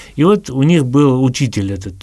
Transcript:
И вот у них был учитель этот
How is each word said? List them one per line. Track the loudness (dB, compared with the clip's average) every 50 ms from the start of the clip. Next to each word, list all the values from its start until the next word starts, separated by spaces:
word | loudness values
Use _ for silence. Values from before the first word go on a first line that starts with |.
| -20 -10 -4
И | 0 2
вот | 2 2 0 -2 -4
у | -4 0 2
них | 2 2 2 0
был | 0 2 2 2 2 2 2 0
учитель | -2 -2 -2 -4 -4 -2 -4 -4 -4
этот | -6 -8 -10 -12 -14 -16